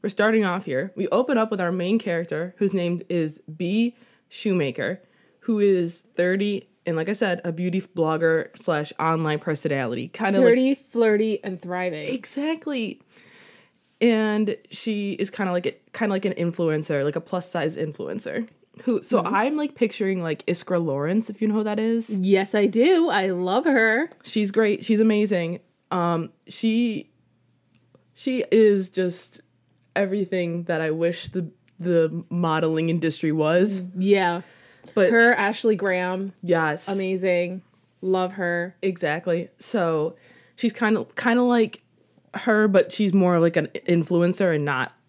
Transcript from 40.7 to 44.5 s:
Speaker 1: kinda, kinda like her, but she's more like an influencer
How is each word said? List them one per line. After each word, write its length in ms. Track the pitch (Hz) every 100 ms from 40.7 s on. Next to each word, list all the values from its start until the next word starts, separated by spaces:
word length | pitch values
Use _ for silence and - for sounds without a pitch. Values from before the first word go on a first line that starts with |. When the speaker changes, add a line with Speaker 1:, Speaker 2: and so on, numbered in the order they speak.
Speaker 1:
kinda, 320 | 214 220 214 - -
kinda 260 | 247 240
like 400 | 247 240 220 - _ _ _ _ _ -
her, 340 | - 214 214
but 240 | 190 -
she's 200 | - 208
more 240 | 190 180 175
like 180 | 170 170
an 100 | 156 - -
influencer 680 | 175 156 175 175 180 190